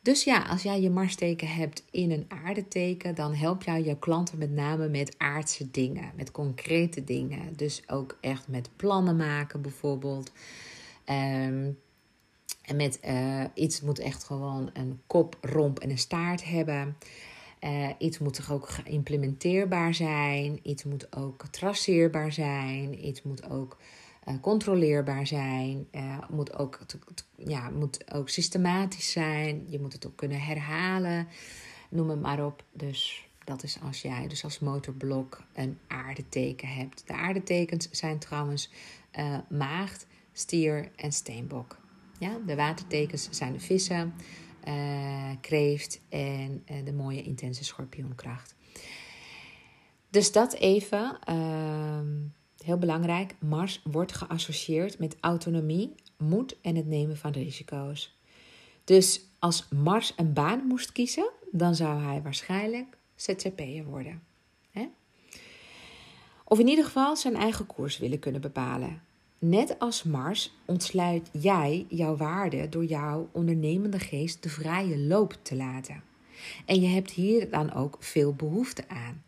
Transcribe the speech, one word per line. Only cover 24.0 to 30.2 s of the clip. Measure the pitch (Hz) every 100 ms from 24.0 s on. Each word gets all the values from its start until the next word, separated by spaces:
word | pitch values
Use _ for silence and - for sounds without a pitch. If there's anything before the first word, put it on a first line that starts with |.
| - -
eh, | - 135
controleerbaar | 190 214 208 185 156 147 139 135 143
zijn. | 147 135 131 131 135 139
Eh, | - 135 139 -
moet | 151 143 -
ook | 135 - -
te, | - -
te, | 180 - -
ja, | - 147 123
moet | 143 147 - -
ook | 143 135
systematisch | - 170 185 180 180 196 - -
zijn. | 175 156 151 151 151 -
Je | 151
moet | 139
het | - 139
ook |
kunnen | -